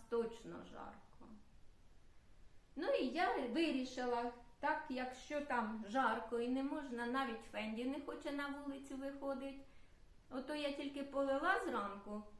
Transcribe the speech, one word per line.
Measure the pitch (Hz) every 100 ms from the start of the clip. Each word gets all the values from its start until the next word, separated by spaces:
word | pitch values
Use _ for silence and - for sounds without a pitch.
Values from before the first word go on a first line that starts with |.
| -
точно | 233 220 - 170 170 175
жарко. | - - - - - - 214 - - - - - - - - - - - - - -
Ну, | 392
і | 554 262
я | 285 381 440 247
вирішила, | 285 320 262 254 269 247 240 247 - - -
так, | 285 311 311
якщо | 254 254 254 - 294
там | 285 240 214 220 202
жарко | 254 240 233 226 233
і | 240
не | 262
можна, | 277 311 277 233 240
навіть | 262 240 220 -
Фенді | 208 220 220 254
не | 294
хоче | - 302 302
на | 285 285
вулицю | 277 285 277 - 269
виходить, | 277 277 277 269 277 277 - - - - - - -
ото | 262 269 302
я | 285
тільки | 285 277 285
полила | 277 277 277 269 339 440 381
зранку | 240 202 202 214 208 - -